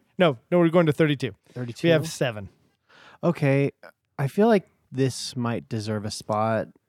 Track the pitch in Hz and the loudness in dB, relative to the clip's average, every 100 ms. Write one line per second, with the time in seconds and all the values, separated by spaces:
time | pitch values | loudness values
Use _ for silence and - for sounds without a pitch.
0 | _ - 175 123 _ 175 165 170 165 143 | _ 0 0 0 _ 2 4 4 2 2
1 | 160 147 123 101 _ - 123 117 170 160 | 0 0 -4 -8 _ -12 -12 -2 2 2
2 | 160 - 139 107 95 _ _ _ _ _ | 0 -4 -4 -4 -12 _ _ _ _ _
3 | - _ 170 170 143 139 139 - 87 _ | -20 _ -4 0 2 2 0 -4 -20 _
4 | _ - 139 - 220 208 - _ _ 127 | _ -6 -4 2 4 4 0 _ _ -2
5 | 135 - - 127 120 113 - 113 104 107 | -2 -2 -10 -4 -2 -2 -4 -8 -4 -4
6 | 104 - - 107 110 110 82 _ | -6 -10 -4 -2 0 -2 -4 _